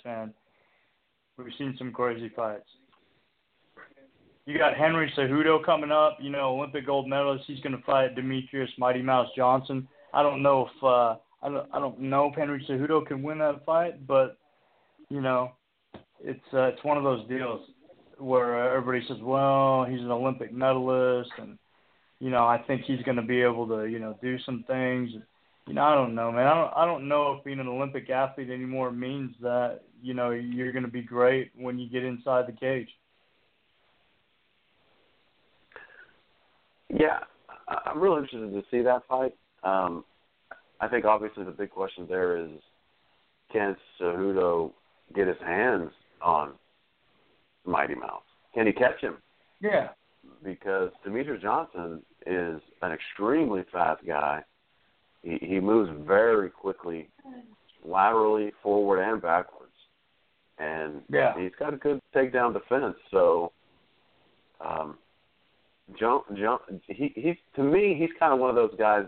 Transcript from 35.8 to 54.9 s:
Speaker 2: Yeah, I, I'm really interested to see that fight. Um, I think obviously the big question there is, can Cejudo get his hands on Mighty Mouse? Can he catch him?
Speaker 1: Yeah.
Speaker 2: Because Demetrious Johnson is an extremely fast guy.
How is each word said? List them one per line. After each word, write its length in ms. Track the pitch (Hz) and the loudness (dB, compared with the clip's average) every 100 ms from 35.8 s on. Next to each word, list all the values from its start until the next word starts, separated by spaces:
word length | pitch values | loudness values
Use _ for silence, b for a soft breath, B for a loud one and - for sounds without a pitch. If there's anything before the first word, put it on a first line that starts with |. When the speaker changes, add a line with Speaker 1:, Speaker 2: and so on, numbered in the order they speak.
| B B B B _ _ _ _ _ _ - | B B B B _ _ _ _ _ _ -4
Speaker 2:
Yeah, 300 | - 156 - - _ - - - | 2 2 2 -6 _ -20 -16 -8
I, 140 | - - | -6 -6
I'm 120 | 151 | 0
really 220 | 190 156 | 2 2
interested 300 | 135 117 107 | -2 -8 -8
to 120 | 101 - | -8 -2
see 100 | 123 | 2
that 200 | 120 127 - | 2 2 0
fight. 280 | 131 131 - _ _ | -2 -2 -6 _ _
Um, 420 | 92 95 90 85 - _ _ _ - - _ - | 0 0 0 -4 -12 _ _ _ -20 -20 _ -8
I 80 | 110 | -2
think 180 | 120 107 | 2 4
obviously 380 | 107 107 107 | 4 0 -8
the 80 | 92 | -10
big 180 | - 101 | -8 -8
question 360 | 92 95 - 87 | -6 -8 -8 -6
there 300 | 92 90 85 | 0 0 0
is, 120 | 80 76 _ _ _ _ _ _ _ _ - | -6 -14 _ _ _ _ _ _ _ _ -6
can 240 | 110 98 92 _ - | -2 -2 -4 _ -6
Cejudo 720 | 90 87 98 95 87 85 82 - _ _ - 101 | -4 0 0 2 2 2 -2 -8 _ _ -6 0
get 120 | 92 | 0
his 100 | 78 82 | -2 -2
hands 460 | 92 123 98 78 - _ - | 2 2 0 -4 -12 _ -4
on 320 | 87 78 73 69 _ _ _ _ _ _ _ _ _ _ 90 | 0 0 0 -10 _ _ _ _ _ _ _ _ _ _ -4
Mighty 300 | 78 71 64 | -2 -2 -4
Mouse? 280 | 53 50 - _ _ | -10 -12 -16 _ _
Can 140 | 117 110 | 0 0
he 60 | |
catch 280 | 120 127 - | 4 2 0
him? 160 | 117 78 _ _ _ _ | -6 -10 _ _ _ _
Speaker 1:
Yeah. 300 | 208 175 - - _ _ - - | 0 0 0 -8 _ _ -20 -14
Speaker 2:
Because 480 | 95 90 101 95 92 - 101 | -12 -8 -4 -2 -2 -6 -8
Demetrious 360 | 113 143 107 | -6 -6 -6
Johnson 600 | 101 139 160 90 85 80 - _ - | -2 -2 -4 -10 -10 -12 -16 _ -4
is 360 | 92 85 80 - _ | -2 -2 -6 -14 _
an 100 | 90 | -6
extremely 720 | 78 - - 107 156 139 98 - | -6 -10 -4 0 2 0 -2 -4
fast 340 | 90 80 78 - | 0 0 0 -2
guy. 380 | 76 73 76 - _ _ _ _ | 0 0 -2 -8 _ _ _ _